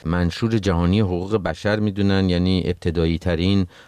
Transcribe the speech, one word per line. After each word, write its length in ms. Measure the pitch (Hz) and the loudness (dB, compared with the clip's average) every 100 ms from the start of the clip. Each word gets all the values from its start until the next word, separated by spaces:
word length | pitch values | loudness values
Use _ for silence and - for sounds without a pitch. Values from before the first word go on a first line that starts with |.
منشور 540 | 78 87 87 - 117 113 | -4 0 0 0 -2 0
جهانی 420 | 95 85 87 101 | 0 2 2 2
حقوق 360 | 101 87 95 107 | 2 -2 -2 -2
بشر 420 | 85 80 104 107 | -2 -4 -2 0
می‌دونن، 500 | 107 98 101 98 95 | -2 0 0 2 2
یعنی 340 | 87 92 92 - | 2 2 0 0
ابتدایی 520 | 87 90 85 85 82 | -4 -2 0 0 0
ترین 480 | 92 82 90 98 90 - | -2 0 0 0 -2 -6